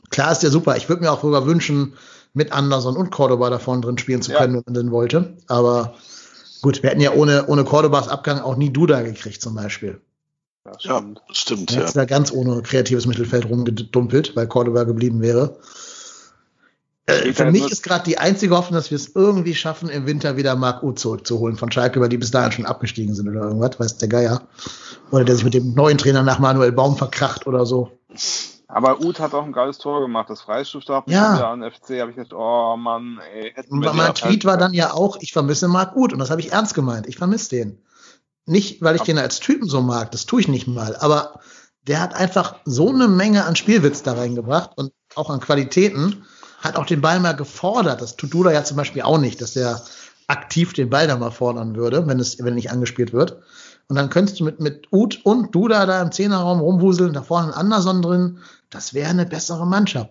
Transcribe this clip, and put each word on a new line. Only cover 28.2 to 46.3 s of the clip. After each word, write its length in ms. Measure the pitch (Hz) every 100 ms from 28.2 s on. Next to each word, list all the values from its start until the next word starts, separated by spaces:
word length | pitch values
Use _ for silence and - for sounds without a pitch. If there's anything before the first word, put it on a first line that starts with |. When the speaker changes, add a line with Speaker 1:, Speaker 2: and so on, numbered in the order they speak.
| - - - - _
Speaker 2:
Aber 320 | - 131 131
Uth 220 | 165 170
hat 120 | 156
auch 120 | 143 147
ein 80 |
geiles 240 | 123 131 139
Tor 240 | 147 147
gemacht. 280 | 131 113 110
Das 120 | 117
Freistoß 420 | - 110 139 143
darf 240 | - 139 135
nicht 80 | 180
Speaker 1:
Ja. 200 | 214 180
Speaker 2:
wieder 120 | 117
an 160 | 120
F 160 | 117 -
C, 220 | - 127
hab 80 | 120
ich 80 | 120
gedacht, 160 | 117
Oh 420 | 123 113 120 117 117
Mann, 460 | 117 117 120 117 82
ey, 200 | 107 110 131
hätten 260 | 135 139
wir 120 | 151
Speaker 1:
Mein 140 | 156 165
Speaker 2:
den 80 | -
Speaker 1:
Tweet 280 | 117 208
war 120 | 190 185
Speaker 2:
abhalten 40 |
Speaker 1:
dann 140 | 180
ja 200 | 175 160
auch, 240 | 151 196 -
"Ich 100 | 156
vermisse 380 | 165 139 147 180
Marc 260 | 180 185 262
Uth", 160 | 247
und 80 | 143
das 100 | 131
habe 120 | 165
ich 100 | 156
ernst 220 | 185 214
gemeint. 340 | - 131 113 104
Ich 80 | -
vermisse 340 | 180 214 -
den. 260 | 123 107 - _ _ - _ _ _ -
Nicht, 360 | 180 202 -
weil 140 | 165 165
ich 60 |
Speaker 2:
Ab- 60 | -
Speaker 1:
den 100 | 156
als 220 | 131 -
Typen 300 | - 302 196
so 120 | 135
mag, 300 | 123 120 113
das 140 | 120 -
tue 160 | 247
ich 60 | 185
nicht 180 | 131 127
mal, 280 | 120 110 110
aber 420 | 147 147 147 - - - _ _ 127
der 140 | 151
hat 120 | 175
einfach 420 | - 185 185 - - -
so 240 | 123 185
eine 180 | 262 240
Menge 380 | 185 208 208 165
an 100 | 170
Spielwitz 480 | - 220 147 143
da 100 | -
reingebracht 580 | 120 120 120 113 156 170 -
und 140 | 139 - _ -
auch 140 | 156
an 100 | 139
Qualitäten, 840 | - 143 131 - 202 139 170 202 -